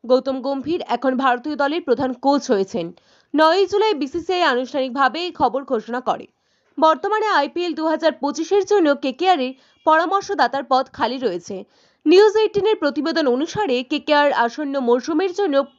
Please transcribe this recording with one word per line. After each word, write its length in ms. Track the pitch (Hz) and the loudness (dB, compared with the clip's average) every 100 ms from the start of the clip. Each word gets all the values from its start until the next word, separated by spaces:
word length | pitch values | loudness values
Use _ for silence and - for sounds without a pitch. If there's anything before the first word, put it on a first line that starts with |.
| 226 | 2
গৌতম 260 | 254 254 269 254 | 0 2 -4 -4
গম্ভীর 340 | 277 269 349 - | -6 -4 -6 -4
এখন 180 | 240 269 262 | -2 0 0
ভারতীয় 320 | 262 247 302 294 | 0 0 -4 -4
দলের 200 | 277 330 349 | -2 -2 -2
প্রধান 220 | 233 269 247 | -2 -2 -2
কোচ 180 | 277 285 277 | 0 0 2
হয়েছেন। 340 | 208 190 - 170 - _ _ _ | 0 0 -4 -8 -12 _ _ _
নয়ই 320 | 285 311 359 381 | 2 4 4 2
জুলাই 220 | 403 440 330 | 2 0 0
বিসিসিআই 420 | 269 349 330 359 330 | -4 -6 -4 0 0
আনুষ্ঠানিকভাবে 640 | 247 254 294 262 247 262 277 359 | 0 -2 -4 -4 0 0 0 -8
এই 60 | - | -2
খবর 200 | 277 226 269 | 0 0 -4
ঘোষণা 280 | 247 214 240 254 | -6 -4 -6 -4
করে। 180 | - - _ _ _ _ - | -6 -6 _ _ _ _ 2
বর্তমানে 480 | 320 320 403 427 427 349 | 2 2 0 -2 0 0
আইপিএল 340 | 285 339 349 302 | 0 -4 -4 -2
দু 60 | 320 | -2
হাজার 200 | 311 320 311 | 0 0 -2
পঁচিশের 420 | 285 262 330 403 381 | -6 -6 -2 0 2
জন্য 180 | 415 311 285 | 2 4 2
কেকেআর 360 | 269 254 370 349 254 | -2 -2 0 0 0
এর 60 | 262 _ _ - | -8 _ _ 2
পরামর্শদাতার 760 | 311 339 392 392 349 247 269 285 | 2 2 -2 -2 -2 0 -2 0
পদ 120 | 262 262 - | 0 0 -4
খালি 200 | 226 262 240 | -4 -2 -4
রয়েছে। 300 | 175 - 190 202 _ _ _ 302 | -4 -8 -14 -14 _ _ _ 4
নিউজ 280 | 359 415 415 | 6 6 4
এইটিনের 340 | 440 415 403 440 | 0 0 0 0
প্রতিবেদন 420 | 294 285 294 330 294 | 0 -2 -2 0 0
অনুসারে, 420 | 247 320 403 403 247 247 | 0 -2 -4 -2 -2 -2
কেকেআর 380 | 294 - 294 285 - | -6 0 2 2 2
আসন্ন 300 | 233 240 294 277 240 | -2 -2 -6 -2 0
মরশুমের 440 | 240 240 320 381 359 | 0 0 -2 -2 -2
জন্য 180 | 392 277 277 | 0 0 -2